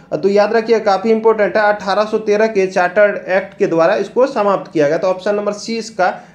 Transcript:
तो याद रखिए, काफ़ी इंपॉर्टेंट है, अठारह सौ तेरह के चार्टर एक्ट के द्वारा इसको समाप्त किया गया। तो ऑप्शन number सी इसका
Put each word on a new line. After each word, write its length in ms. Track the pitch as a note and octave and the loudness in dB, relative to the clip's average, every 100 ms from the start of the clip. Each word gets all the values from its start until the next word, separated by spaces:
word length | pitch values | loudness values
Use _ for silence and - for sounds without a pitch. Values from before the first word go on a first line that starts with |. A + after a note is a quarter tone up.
| - D#3 | -8 -4
तो 120 | F#3+ | 0
याद 240 | G3+ G#3 | 2 2
रखिए, 280 | A3+ A3+ A3 | 0 2 0
काफ़ी 300 | G3+ F#3+ A3+ | 2 0 0
इंपॉर्टेंट 460 | A3 A3+ G#3+ G3 G#3+ | 2 2 2 0 2
है, 60 | |
अठारह 420 | G#3 G#3 G3 F#3+ | 0 0 -2 -2
सौ 140 | G#3+ G#3+ | -2 -2
तेरह 280 | G#3+ G#3 A3 | 0 0 2
के 200 | G3+ F#3+ | 0 0
चार्टर 580 | F#3+ F3 G#3 G#3 F#3 - | 0 0 2 2 0 -2
एक्ट 300 | F#3+ F#3 - | -2 -2 -4
के 80 | F#3 | 0
द्वारा 280 | E3 E3+ | 2 2
इसको 320 | A3 F#3+ A3+ C4+ | 0 -2 0 0
समाप्त 460 | B3+ G3+ F#3+ - | 0 0 0 -2
किया 160 | D#3+ C#3+ | 0 0
गया। 100 | G3+ | 0
तो 80 | F#3 | -2
ऑप्शन 280 | F#3 G#3+ | -2 -2
number 180 | G3+ G#3 | -2 -4
सी 240 | G3+ - A3+ | -6 -6 -8
इसका 440 | A3 - F#3 G#3 - | -6 -2 -2 -2 -14